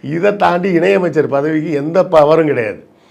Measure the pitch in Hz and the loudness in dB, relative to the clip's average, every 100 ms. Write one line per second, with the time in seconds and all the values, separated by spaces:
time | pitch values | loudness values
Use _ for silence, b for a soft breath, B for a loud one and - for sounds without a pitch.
0 | 135 160 202 202 175 175 190 170 180 196 | -8 -2 -2 0 0 0 0 0 2 0
1 | 180 151 135 139 151 156 165 143 151 175 | 0 0 0 0 -2 -4 -4 -4 -2 -2
2 | 180 160 147 160 156 127 107 92 - _ | 2 4 4 4 2 -2 -4 -8 -16 _
3 | B | B